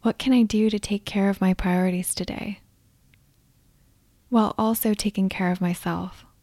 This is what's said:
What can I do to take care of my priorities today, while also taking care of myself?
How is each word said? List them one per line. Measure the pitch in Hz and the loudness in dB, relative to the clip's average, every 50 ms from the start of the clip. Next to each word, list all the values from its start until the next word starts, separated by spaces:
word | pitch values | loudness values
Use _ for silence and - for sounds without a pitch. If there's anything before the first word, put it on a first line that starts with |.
| - | 0
What | 226 220 _ | 0 -2 _
can | - 262 262 | 0 2 4
I | 247 226 | 4 4
do | 208 - 214 214 220 | 4 2 2 2 2
to | 214 208 | 0 -2
take | - - 208 202 - | -4 -4 -6 -6 -6
care | - - 202 196 196 | -4 -2 0 2 0
of | 196 - | 0 2
my | 196 185 185 | 2 2 2
priorities | - - 190 180 180 185 185 180 180 180 - - | 2 0 0 2 2 2 0 0 -2 -4 -4 -6
today, | - 180 - - - - - 202 - _ _ _ _ _ _ _ _ _ _ _ _ _ _ _ _ _ _ _ _ _ _ _ _ _ _ _ _ _ _ _ _ _ _ | -6 -6 -8 -8 -8 -8 -10 -10 -12 _ _ _ _ _ _ _ _ _ _ _ _ _ _ _ _ _ _ _ _ _ _ _ _ _ _ _ _ _ _ _ _ _ _
while | 247 233 214 202 - | 2 2 4 2 0
also | - 220 220 226 - - 226 214 | 0 0 0 0 0 0 0 0
taking | - - 208 - - 190 190 | 0 0 -4 0 0 -2 -2
care | - - 185 180 | 0 -2 0 0
of | 180 185 | 0 0
myself? | 180 180 175 - - 180 170 175 180 185 - - - - _ _ | 0 -2 -2 -2 -4 -4 -4 -4 -6 -8 -12 -16 -20 -20 _ _